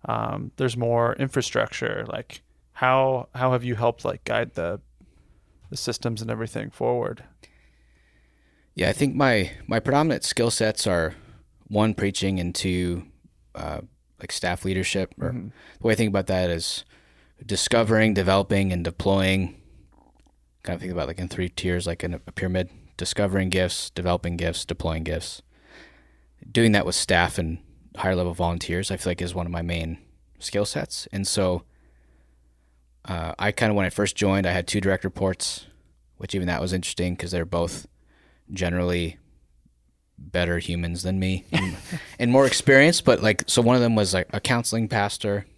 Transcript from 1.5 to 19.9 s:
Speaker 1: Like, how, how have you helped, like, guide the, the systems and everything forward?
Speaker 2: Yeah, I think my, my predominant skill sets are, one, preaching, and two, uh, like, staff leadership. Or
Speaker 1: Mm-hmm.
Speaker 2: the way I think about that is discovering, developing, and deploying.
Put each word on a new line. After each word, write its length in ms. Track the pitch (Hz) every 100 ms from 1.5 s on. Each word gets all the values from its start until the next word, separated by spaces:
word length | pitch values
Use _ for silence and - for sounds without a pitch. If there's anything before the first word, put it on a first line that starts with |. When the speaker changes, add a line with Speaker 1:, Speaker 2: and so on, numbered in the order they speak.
| 117 107 - 117 104 110
Speaker 1:
Like, 320 | - - - _ _ _
how, 560 | - 127 131 135 127 -
how 160 | 127 127
have 100 | 127
you 120 | 123
helped, 280 | 107 117 117
like, 200 | - -
guide 300 | - 113 120
the, 260 | - 85 101 _ _ - _ _ _ _ _ -
the 80 | -
systems 440 | - 117 120 110
and 80 | 113
everything 400 | 110 113 113 104
forward? 520 | - 120 123 110 - - _ - _ _ _ _ _ _ _ _ _ _ _ _
Speaker 2:
Yeah, 160 | - 90
I 40 |
think 220 | - 143
my, 360 | 143 135 110 90 - -
my 120 | 113
predominant 440 | - 139 160 131
skill 280 | - - 117
sets 360 | - 110 - 107
are, 280 | 87 78 - - - _ _ -
one, 260 | 104 110
preaching, 460 | 104 98 98 98 95
and 140 | 87
two, 500 | - 92 90 90 87 80 _ _ _ _
uh, 260 | - 76 76 - _ _ _
like, 120 | -
staff 340 | - 90 87
leadership. 480 | 95 95 95 98 92 -
Or 100 | 85
Speaker 1:
Mm-hmm. 180 | 82 101 - - -
Speaker 2:
the 60 | 113
way 60 |
I 20 |
think 140 | 107 110
about 180 | 98 95
that 220 | 92 90
is 360 | 85 - - - - _ _ _ _
discovering, 680 | 107 98 - 117 107 110 110
developing, 580 | 98 92 98 95 98 95
and 120 | 87
deploying. 720 | 85 - 101 98 95 95 87 - - - -